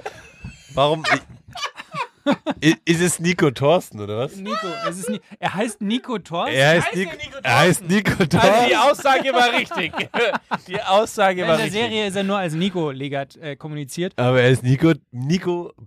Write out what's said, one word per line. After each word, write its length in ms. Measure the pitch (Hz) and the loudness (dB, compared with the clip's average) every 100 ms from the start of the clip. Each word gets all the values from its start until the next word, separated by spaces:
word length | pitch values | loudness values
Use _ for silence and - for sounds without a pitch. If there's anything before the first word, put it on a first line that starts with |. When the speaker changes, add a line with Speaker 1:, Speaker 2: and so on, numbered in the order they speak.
| - - - - - - - | -14 -16 -20 -20 -20 -20 -8
Speaker 1:
warum, 300 | 143 143 160 - - - - - 719 571 - - 587 494 _ 285 - 311 - | 0 0 0 -2 -4 -6 -20 -20 -14 -12 -14 -14 -12 -12 _ -2 -2 -4 0
i-, 80 | 151 | 2
i-, 40 | 165 - | 2 0
ist 160 | 165 | 0
es 180 | 175 - | 0 -2
Nico 320 | 165 180 156 | -2 0 0
Thorsten, 480 | 117 143 175 - 107 | 2 2 2 0 -12
oder 160 | 101 107 | -8 -6
was? 180 | 143 196 | -6 -8
Speaker 2:
Nico, 320 | 196 - 185 - - | -8 -8 -8 -8 -8
es 80 | 180 | -8
ist 100 | - | -8
Ni-, 120 | 214 - - | -8 -12 -8
er 140 | 160 | -6
heißt 280 | 185 226 - | -4 -6 -4
Nico 360 | 202 247 - 214 | -4 -4 -4 -10
Thorsten? 360 | - 170 220 131 | -6 -6 -2 2
Speaker 1:
Er 140 | 143 | 4
heißt 160 | 170 - | 4 2
Speaker 3:
Heißt 80 | 175 | -2
Speaker 1:
Nico, 160 | 190 - | -6 -8
Speaker 3:
der 20 | |
Nico 200 | - - | -14 -6
Speaker 1:
er 140 | 123 120 | 0 4
heißt 200 | 175 160 | 4 2
Speaker 3:
Thorsten? 80 | 170 202 | 0 0
Speaker 1:
Nico 160 | 196 | 0
Speaker 3:
Also 140 | - 165 | 0 2
die 120 | 180 | 4
Speaker 1:
Thorsten. 380 | 226 233 240 214 | 6 6 4 4
Speaker 3:
Aussage 560 | 262 302 277 269 269 | 4 2 2 2 2
war 200 | 254 240 247 | 2 2 2
richtig. 340 | 220 330 160 - - 196 226 | -2 -4 -6 -6 -6 -2 0
<laughs> 360 | 220 - 240 - | -2 -6 -8 -6
Die 140 | 202 | -6
Aussage 600 | 185 196 220 226 190 180 | 0 2 2 2 2 2
Speaker 2:
In 40 | 175 | 0
Speaker 3:
war 80 | 156 | 2
Speaker 2:
der 100 | 156 | 0
Speaker 3:
richtig. 140 | 208 | -2
Speaker 2:
Serie 260 | 233 220 202 | -2 -2 -2
ist 80 | 196 | -2
er 60 | |
nur 140 | 196 202 | -2 -2
als 160 | 180 | -2
Nico 380 | 156 196 180 151 | -2 -2 -2 -4
Legert, 460 | 131 143 139 139 - | -4 -6 -6 -8 -12
äh, 180 | 156 139 | -14 -12
kommuniziert. 560 | 156 151 139 - 185 - | -12 -10 -10 -6 -6 0
Speaker 1:
Aber 240 | 123 127 | 2 4
er 80 | 123 | 6
ist 140 | 127 | 4
Nico, 280 | 127 131 165 147 _ | 2 4 4 2 _
Nico 600 | 120 135 180 175 175 175 - | -8 -2 -2 -2 -6 -6 -16